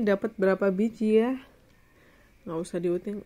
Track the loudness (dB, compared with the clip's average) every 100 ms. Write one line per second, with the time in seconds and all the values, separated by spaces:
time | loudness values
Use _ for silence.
0 | 0 0 -2 0 2 2 2 2 -2 0
1 | 2 4 2 -2 -10 _ _ _ _ _
2 | _ _ _ _ -10 -8 -6 -4 -2 -2
3 | -4 -10